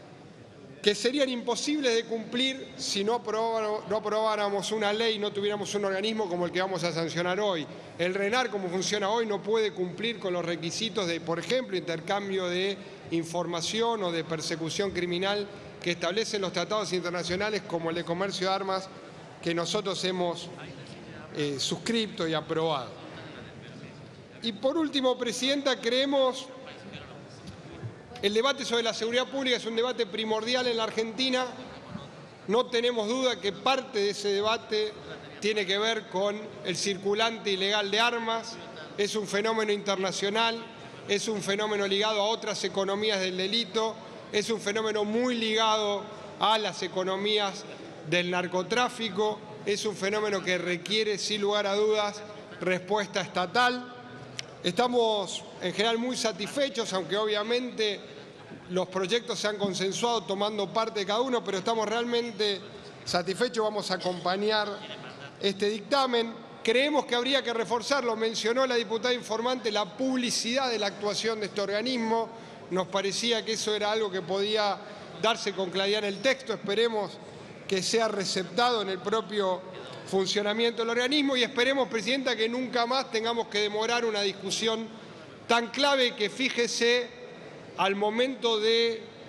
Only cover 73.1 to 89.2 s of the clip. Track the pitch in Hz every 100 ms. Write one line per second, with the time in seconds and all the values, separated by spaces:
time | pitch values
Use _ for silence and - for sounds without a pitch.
73.1 | 185 233 226 196 214 214 214 208 220 208
74.1 | 185 165 190 208 214 208 185 - - -
75.1 | 165 208 233 214 180 190 180 196 214 208
76.1 | 196 269 262 - 196 202 202 233 220 190
77.1 | - - - - - - 190 185 226 220
78.1 | 208 180 190 180 175 240 233 196 190 175
79.1 | 220 185 208 190 180 - - - - -
80.1 | 190 190 208 208 220 233 226 226 240 254
81.1 | 294 277 254 226 240 247 277 247 226 202
82.1 | 269 254 226 226 247 254 240 233 262 262
83.1 | 226 226 233 220 208 208 208 226 240 233
84.1 | 208 202 - 190 160 220 220 220 - -
85.1 | - - - - 240 233 254 285 277 240
86.1 | 185 208 208 262 - 240 - 233 247 233
87.1 | - - - - - - - 185 196 208
88.1 | 226 254 247 233 220 220 226 233 220 214
89.1 | -